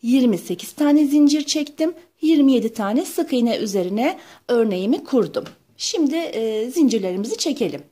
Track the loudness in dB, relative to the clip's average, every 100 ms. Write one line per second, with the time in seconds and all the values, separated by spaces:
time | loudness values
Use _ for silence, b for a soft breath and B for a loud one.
0 | 2 2 4 0 -4 -8 -10 -2 2 4
1 | 4 4 4 4 -2 -4 -4 -4 -4 -4
2 | B _ 2 4 4 4 0 -4 -2 -2
3 | -2 -4 -2 0 0 -2 -2 -4 -2 -2
4 | -2 -4 B B -4 0 0 0 -2 -2
5 | 0 0 0 -4 -10 -18 _ _ -8 -2
6 | -2 -2 -4 -4 -4 -4 -4 2 2 2
7 | -2 -4 -6 -4 -4 -2 -4 -4 -16